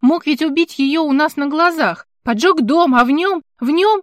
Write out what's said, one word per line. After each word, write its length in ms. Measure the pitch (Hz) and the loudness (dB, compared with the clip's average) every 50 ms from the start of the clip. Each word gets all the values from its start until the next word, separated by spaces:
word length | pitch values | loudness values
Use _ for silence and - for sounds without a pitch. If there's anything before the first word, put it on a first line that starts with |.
Мог 260 | - 247 311 339 - | 2 2 0 0 -2
ведь 160 | - 302 240 | -4 -4 -2
убить 360 | 311 320 277 320 339 330 - - | -2 -4 0 -2 -2 -2 -2 -4
её 240 | 277 269 285 330 320 | -4 -2 0 -2 -2
у 80 | 302 | 0
нас 240 | 262 269 302 320 - | 0 0 0 -2 -2
на 100 | - 285 | -4 -6
глазах. 600 | 285 277 311 339 359 339 320 269 196 170 - - _ _ _ _ | -4 -2 0 0 0 0 0 -2 -2 -4 -6 -12 _ _ _ _
Поджёг 380 | 247 233 214 240 370 359 320 | -6 -4 0 0 2 2 2
дом, 320 | 247 202 277 330 349 320 254 | 2 2 2 2 2 2 4
а 100 | 247 247 | 2 2
в 60 | 247 | 2
нём, 320 | 269 302 339 381 392 339 277 _ _ _ | 0 0 0 -2 -2 -4 -6 _ _ _
в 100 | - 240 | -4 -2
нём... 320 | 294 330 370 415 427 403 | 0 2 2 2 0 0